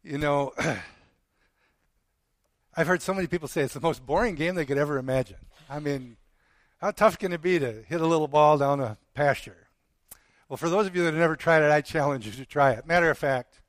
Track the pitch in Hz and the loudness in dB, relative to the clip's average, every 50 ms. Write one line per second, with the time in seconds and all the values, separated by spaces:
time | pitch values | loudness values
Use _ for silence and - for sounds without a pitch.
0 | _ 160 147 143 151 147 143 143 139 131 - - - 170 123 101 - - - _ | _ -10 -6 -2 0 0 2 0 0 -2 -4 -4 -2 -2 -4 -6 -8 -16 -20 _
1 | _ _ _ _ _ _ _ _ _ _ _ _ _ _ _ _ _ _ _ _ | _ _ _ _ _ _ _ _ _ _ _ _ _ _ _ _ _ _ _ _
2 | _ _ _ _ _ _ _ _ _ _ _ _ _ _ _ 165 165 156 185 175 | _ _ _ _ _ _ _ _ _ _ _ _ _ _ _ -2 0 0 0 -2
3 | - - 190 190 185 156 - 175 160 135 - 165 139 127 - 143 139 165 143 120 | -2 -4 -4 -4 -4 -4 -4 -6 -6 -6 -4 -4 -4 -4 -4 -4 -2 -4 -4 -4
4 | 131 120 147 180 233 233 180 139 156 175 185 180 156 135 139 139 147 147 147 135 | -6 -2 0 0 0 0 -2 -4 -4 -4 -2 -4 -4 -2 0 -2 0 -2 -2 -4
5 | 127 131 131 131 127 - - - - - _ _ - - 139 147 151 143 143 135 | -4 -2 -2 -2 -2 -4 -10 -20 -20 -20 _ _ -18 -14 -12 -8 -6 -6 -6 -6
6 | 127 120 113 _ _ _ _ _ _ _ _ _ _ _ _ _ - 202 208 - | -8 -14 -20 _ _ _ _ _ _ _ _ _ _ _ _ _ -6 -6 0 2
7 | 208 220 - - 202 185 175 165 151 180 180 165 139 123 110 110 110 - 160 175 | 2 2 2 0 -6 -6 -6 -2 0 0 0 0 0 -2 -6 -10 -10 -6 -4 -2
8 | 160 165 165 160 156 139 139 151 151 151 151 143 139 139 143 139 135 110 107 _ | 0 2 2 0 0 2 4 6 6 6 6 4 4 2 0 0 -2 -6 -6 _
9 | _ _ _ - 147 143 131 - - - 92 _ _ _ _ _ _ _ _ _ | _ _ _ 0 0 0 0 0 -6 -18 -20 _ _ _ _ _ _ _ _ _
10 | _ _ - _ _ _ _ _ _ _ 135 - 151 170 170 208 214 190 175 180 | _ _ -20 _ _ _ _ _ _ _ -10 -6 -2 0 2 2 0 0 0 0
11 | 175 165 156 160 170 160 160 - - 165 165 160 151 147 151 151 143 - - 160 | 0 0 2 2 2 0 0 0 2 4 4 6 6 6 4 2 0 -2 -2 -2
12 | 143 143 139 131 104 107 101 127 135 _ - 143 139 135 120 104 - 160 170 175 | 0 0 -2 -4 -6 -10 -12 -14 -16 _ 2 4 4 4 4 0 -2 0 2 4
13 | 170 160 139 - - 143 135 127 123 _ _ _ _ | 4 2 2 0 0 0 0 -2 -4 _ _ _ _